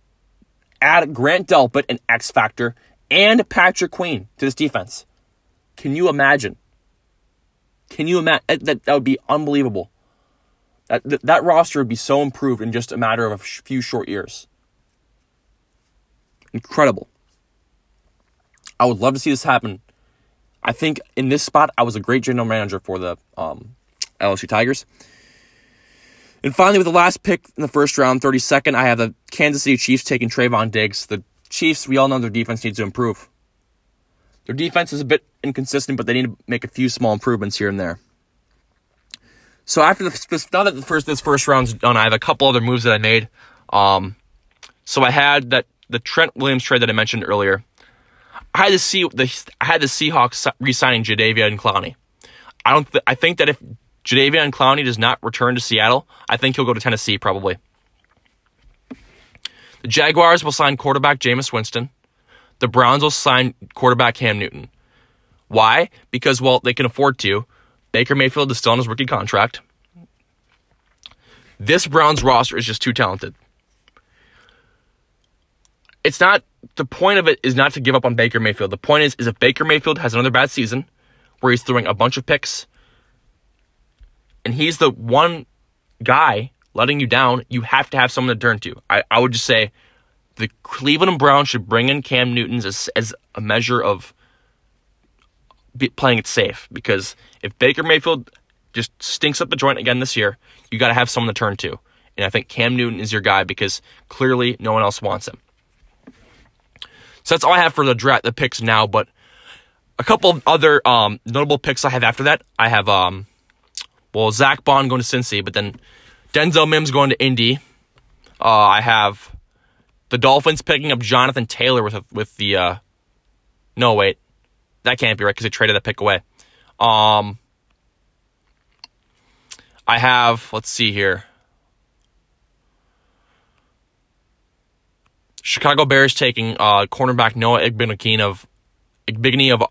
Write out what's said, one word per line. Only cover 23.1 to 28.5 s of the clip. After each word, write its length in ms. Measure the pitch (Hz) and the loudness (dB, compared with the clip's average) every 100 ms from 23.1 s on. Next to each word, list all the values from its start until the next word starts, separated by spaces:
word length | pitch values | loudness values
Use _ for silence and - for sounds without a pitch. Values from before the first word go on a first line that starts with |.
| 87 _ - | -10 _ -10
um, 400 | 80 71 107 - _ - - - | -10 -10 -16 -20 _ -14 -12 -4
L 120 | 101 | -2
S 100 | 101 | -2
U 40 | 101 | -2
Tigers. 400 | 107 120 135 - _ - _ _ _ _ _ _ _ _ _ _ _ _ _ | -2 0 -2 -8 _ -20 _ _ _ _ _ _ _ _ _ _ _ _ _
And 140 | 139 131 | -6 4
finally, 220 | 180 202 | 4 6
with 80 | 175 | 4
the 60 | |
last 300 | 175 175 - | 4 4 2
pick 240 | - 180 _ - | -2 -4 _ -8
in 20 | |
the 80 | 147 | -4
first 300 | 147 143 - | 0 0 2
round, 240 | 131 131 | 2 2
thirty-second, 520 | 135 131 - | 0 0 0